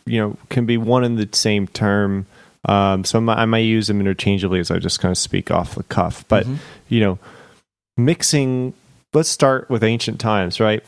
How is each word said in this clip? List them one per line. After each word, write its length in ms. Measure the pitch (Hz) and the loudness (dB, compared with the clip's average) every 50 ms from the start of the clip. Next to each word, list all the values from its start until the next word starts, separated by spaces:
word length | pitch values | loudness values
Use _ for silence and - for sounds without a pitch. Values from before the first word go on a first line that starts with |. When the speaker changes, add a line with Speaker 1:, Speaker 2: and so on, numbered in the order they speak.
| - | -8
Speaker 1:
you 160 | 117 117 113 | -4 -2 0
know, 160 | 107 104 - - - - | -2 -2 -4 -10 -10 -4
can 160 | - 127 120 | -2 0 0
be 100 | 110 120 | 2 0
one 280 | 113 113 113 123 127 123 | 0 2 2 2 2 2
and 120 | 120 117 | 2 0
the 120 | 110 104 101 - | -2 -2 -2 -2
same 320 | - - 110 104 101 98 | -2 0 2 0 0 -2
term. 600 | - - - 110 101 101 104 101 98 98 98 95 _ _ - - _ _ _ - | -4 -4 -2 0 0 2 2 0 0 -2 -4 -6 _ _ -20 -20 _ _ _ -2
Um, 400 | - 101 101 98 98 95 95 95 | 0 2 4 4 2 2 0 -2
so 140 | - - 113 | 0 0 0
I 40 | |
might, 160 | 117 113 110 113 | 2 2 2 2
I 60 | 113 | 2
might 120 | 110 113 113 | 2 2 2
use 280 | 113 113 113 110 104 | 2 2 2 0 0
them 140 | 107 104 101 | 0 -2 0
interchangeably 580 | 98 98 95 - - 101 101 95 95 90 92 90 | 0 -2 -2 0 0 0 0 0 0 0 0 0
as 120 | 85 - | 0 0
I 80 | 87 87 | -2 -2
just 200 | 87 87 - - | -2 -4 -4 -2
kinda 140 | - 92 92 | -2 -2 0
speak 360 | - - - - 92 - - | -2 -4 -4 -4 -6 -2 0
off 260 | 82 87 85 - - | -2 -2 -2 -2 -8
the 80 | - - | -12 -10
cuff. 400 | - - - 87 85 - - - - | -4 -2 -2 -2 -2 -4 -8 -2 0
But, 160 | 110 98 95 | 0 0 0
Speaker 2:
Mm-hmm. 120 | 123 135 151 - - - - _ - | 0 -6 -8 -10 -14 -20 -18 _ -2
Speaker 1:
you 120 | 120 113 | 0 2
know, 180 | 107 98 92 - - - - - - - _ _ _ _ _ _ _ _ - | 2 2 0 -4 -8 -20 -20 -20 -20 -20 _ _ _ _ _ _ _ _ -4
mixing, 800 | - 120 143 170 - - - - 147 135 131 127 127 127 127 - _ _ _ _ _ _ _ - | 0 0 0 0 0 -2 0 0 0 0 0 -2 -2 -4 -6 -8 _ _ _ _ _ _ _ 0
let's 140 | 151 160 - | 0 0 0
start 420 | - - 147 135 131 127 - - | 0 2 4 4 4 2 -2 -2
with 140 | 123 110 110 | 0 2 2
ancient 360 | 110 117 117 - 113 110 - | 2 2 0 -2 -6 -6 -4
times, 380 | 110 110 107 101 92 87 87 - | -2 0 0 0 0 -2 0 0
right? 240 | 113 107 107 110 - | 2 2 2 0 -4